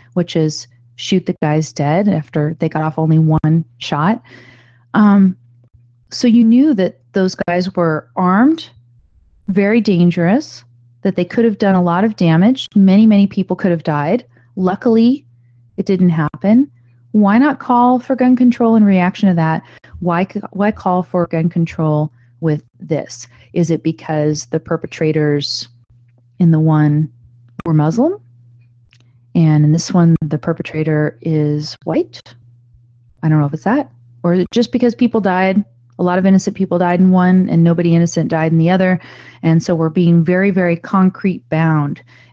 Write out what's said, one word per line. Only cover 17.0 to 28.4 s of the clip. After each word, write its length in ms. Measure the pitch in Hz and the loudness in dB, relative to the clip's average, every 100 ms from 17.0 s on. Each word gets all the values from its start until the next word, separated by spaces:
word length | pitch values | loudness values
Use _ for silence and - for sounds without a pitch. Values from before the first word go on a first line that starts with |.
| _ | _
Why 260 | 214 202 220 | 0 2 4
not 200 | 294 269 | 2 0
call 420 | - 240 247 254 | 0 2 2 2
for 140 | - | -2
gun 220 | 254 254 254 | 0 2 4
control 400 | 254 240 233 226 | 2 2 2 4
in 80 | |
reaction 440 | 202 190 180 - 196 | 4 2 0 0 0
to 60 | 170 | 2
that? 260 | 160 160 - - - - | 0 -2 -8 -20 -20 -8
Why 260 | 175 170 190 | -4 -2 -4
c-, 120 | 208 - | -6 -10
why 220 | 185 202 | -4 -4
call 300 | 214 190 180 | -2 -2 -2
for 240 | 175 185 170 | -2 -4 -2
gun 220 | 165 165 | -2 -2
control 640 | 175 165 - 156 151 151 - _ _ | -2 -4 -2 -2 -2 -4 -8 _ _
with 220 | 165 151 - _ | -4 -4 -8 _
this? 480 | 151 156 - - - _ _ | -8 -8 -8 -16 -20 _ _
Is 160 | - 165 | -4 -2
it 120 | 160 | -2
because 640 | 160 165 - 156 151 151 - | -4 -6 -6 -4 -2 -4 -6
the 140 | 160 | -8
perpetrators 1080 | - 165 - - 156 156 151 147 - - - _ _ _ _ _ _ - | -6 -8 -8 -6 -4 -2 -2 -2 -4 -10 -14 _ _ _ _ _ _ -2
in 120 | 170 | 2
the 100 | 160 | 2
one 500 | 156 156 151 151 156 - - _ _ - | 2 2 2 0 -4 -8 -20 _ _ -12
were 80 | 165 | -2
Muslim? 480 | 156 151 190 294 403 _ _ | 0 0 0 -2 -4 _ _